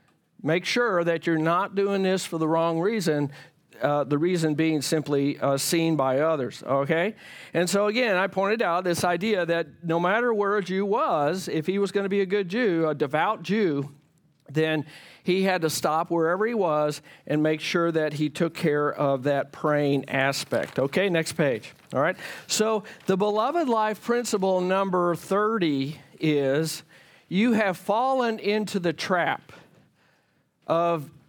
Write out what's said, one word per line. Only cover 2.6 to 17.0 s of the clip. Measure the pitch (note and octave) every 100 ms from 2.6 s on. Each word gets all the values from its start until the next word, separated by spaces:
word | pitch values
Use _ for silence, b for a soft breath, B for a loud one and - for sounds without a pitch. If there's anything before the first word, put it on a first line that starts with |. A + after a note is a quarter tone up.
| E3 E3
reason. | F#3 A3+ D#3+ D3 C#3+ B B _ _ -
Uh, | C#3+ D3 C#3+
the | D3
reason | E3+ F3+ D#3+ D3+
being | D#3+ D#3
simply, | C3+ D#3+ D3 C#3+ C#3+ C#3+
uh, | C3+ C#3
seen | - E3+ E3 D#3
by | C3 C3
others, | D#3 D#3 A#2+ - -
okay? | C#3 C#3 E3 F#3 A3 B B B
And | D#3+ F3
so | G3 G#3
again, | G#3+ B3 F3+
I | F#3+
pointed | F#3 G3 A3
out | G3+ E3+ F#3
this | E3+
idea | F3+ F3 G#3+ G3+ E3+
that | E3+ D#3+ C3+
no | E3+ E3
matter | F3 G#3+ B3
where | A3 G3+ G#3
a |
Jew | F3 F#3+ G3+
was, | A3 D4+ E3+ C#3+ F#3 F3
if | D#3+ D3+
he | G3
was | G3
gonna | G3+ G3
be | G3+
a | F#3+
good | G3+ F#3+
Jew, | G#3 A#3+ E3 D#3+
a | D3
devout | D3 D3+ E3+ A3
Jew, | E3 G#3 G3 C#3+ C#3 - _ _ _ _ -
then | C#3+ D#3 D#3 C#3+ B B B
he | - F#3
had | F#3+ F#3
to | D#3
stop | D3+ E3+ D#3 E3
wherever | E3+ D#3+ F#3 A3
he |
was | A#3 F3+ D3+ D3+ D3